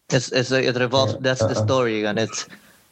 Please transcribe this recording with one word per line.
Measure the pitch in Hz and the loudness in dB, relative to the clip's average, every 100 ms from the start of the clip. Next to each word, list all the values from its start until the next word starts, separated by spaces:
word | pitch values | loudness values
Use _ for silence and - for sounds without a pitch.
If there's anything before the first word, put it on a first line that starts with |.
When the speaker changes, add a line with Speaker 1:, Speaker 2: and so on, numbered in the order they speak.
| - | -2
Speaker 1:
It's, | 135 - | -2 0
it's, | 131 123 | -2 0
it | 131 127 123 | 0 2 0
revolves, | 123 135 135 - | 0 2 0 0
Speaker 2:
Yeah, | |
Speaker 1:
that's | 131 127 | -2 0
the | 110 113 | 0 0
Speaker 2:
uh-uh. | |
Speaker 1:
story | 110 131 120 110 | 0 2 2 0
kan. | 104 107 | -2 0
It's, | 110 - - - - - _ | -2 -4 -12 -16 -20 -20 _